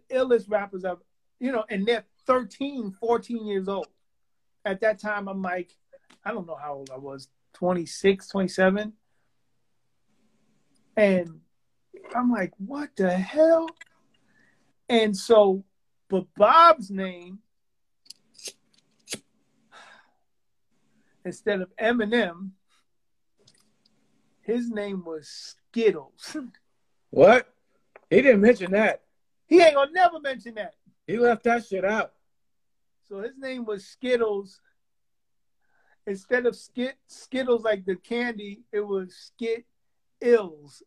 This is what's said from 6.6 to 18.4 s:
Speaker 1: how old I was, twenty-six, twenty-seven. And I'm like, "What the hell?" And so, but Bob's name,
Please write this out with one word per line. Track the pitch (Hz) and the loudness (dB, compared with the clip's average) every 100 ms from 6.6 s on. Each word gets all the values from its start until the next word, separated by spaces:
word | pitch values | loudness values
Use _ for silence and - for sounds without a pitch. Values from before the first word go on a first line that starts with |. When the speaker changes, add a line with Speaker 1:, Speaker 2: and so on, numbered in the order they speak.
Speaker 1:
how | 147 139 | -12 -12
old | 135 | -14
I | 131 | -16
was, | 139 135 135 _ _ | -14 -16 -18 _ _
twenty-six, | - 180 180 165 - 196 196 - | -6 -2 -2 -6 -2 0 0 -4
twenty-seven. | 196 185 - 190 196 214 214 _ _ _ _ _ _ _ _ _ _ _ _ _ _ _ _ _ _ _ - | -6 -4 2 2 2 -4 -14 _ _ _ _ _ _ _ _ _ _ _ _ _ _ _ _ _ _ _ 2
And | 208 185 170 160 _ _ _ _ _ - - - | 2 2 -2 -10 _ _ _ _ _ -20 -10 -2
I'm | 247 | -2
like, | 226 180 - | 0 -4 -8
"What | 196 277 294 - | -12 -10 -8 -2
the | 185 | 0
hell?" | 180 185 285 320 330 330 - - _ _ _ _ _ _ _ _ _ - | 0 -2 2 4 4 0 -10 -20 _ _ _ _ _ _ _ _ _ -2
And | 240 220 190 | 0 2 0
so, | - 220 208 190 - _ _ _ - | 4 6 6 2 -6 _ _ _ -4
but | 190 185 - | -4 -2 2
Bob's | 208 302 339 320 190 | 6 8 8 6 0
name, | 196 190 180 175 196 _ _ _ _ _ _ - - _ _ | -8 -8 -10 -18 -20 _ _ _ _ _ _ -20 -20 _ _